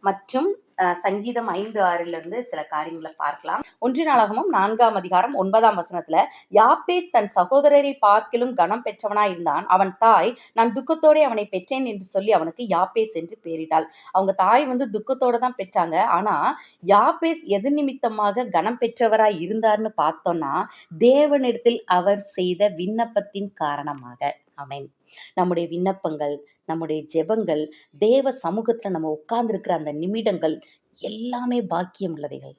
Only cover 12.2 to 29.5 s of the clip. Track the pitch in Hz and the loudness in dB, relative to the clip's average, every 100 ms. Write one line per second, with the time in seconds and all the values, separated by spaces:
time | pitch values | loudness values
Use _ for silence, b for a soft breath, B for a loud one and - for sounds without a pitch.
12.2 | 202 196 165 - 240 175 185 226 220 165 | 0 0 0 -8 -4 -2 -2 -2 -4 -6
13.2 | 165 220 170 160 160 160 160 B B 185 | -12 -14 -12 -10 -2 -2 -2 B B 0
14.2 | 196 190 190 240 294 247 254 208 214 262 | 0 2 4 4 2 -4 -4 -6 -6 -2
15.2 | 254 233 254 240 190 202 170 165 233 - | 0 0 -2 -6 -6 -2 -2 0 0 0
16.2 | 208 160 180 - B B 175 196 254 339 | 0 0 -2 -4 B B 4 4 4 2
17.2 | 330 330 190 202 233 294 285 262 233 214 | -2 -4 -2 -2 0 -2 -2 -2 -4 0
18.2 | 208 202 240 180 185 240 233 233 233 220 | -2 -2 -2 0 -2 -2 -4 0 2 4
19.2 | 214 185 175 214 220 214 220 - 151 160 | 2 2 -4 0 2 2 -2 -2 -2 -2
20.2 | 185 170 143 147 220 B B 160 233 269 | -4 -2 -2 -4 -4 B B 2 4 6
21.2 | 294 285 254 226 233 240 - 180 180 202 | 4 2 0 0 0 0 0 2 2 0
22.2 | 202 - 180 175 208 165 185 220 226 208 | -4 -4 -4 0 0 0 -6 -4 -2 -4
23.2 | 196 202 202 _ 151 143 143 143 123 123 | -6 -10 -10 _ -6 -4 -8 -10 -14 -8
24.2 | 143 - _ - 139 139 139 _ _ B | -8 -8 _ -20 -14 -14 -16 _ _ B
25.2 | B - 180 175 170 170 185 190 170 151 | B -4 -2 -2 -4 -4 -4 -2 -6 -6
26.2 | 147 143 - b - 160 160 156 151 160 | -6 -6 -12 b -8 -6 -4 -6 -4 -4
27.2 | 156 226 196 151 151 B B 147 214 262 | -2 -2 -2 -2 -4 B B -2 2 2
28.2 | 269 262 170 202 226 226 202 175 160 156 | 0 -4 -4 -4 -4 -4 -4 -6 -4 -8
29.2 | - 226 233 | -4 -4 -2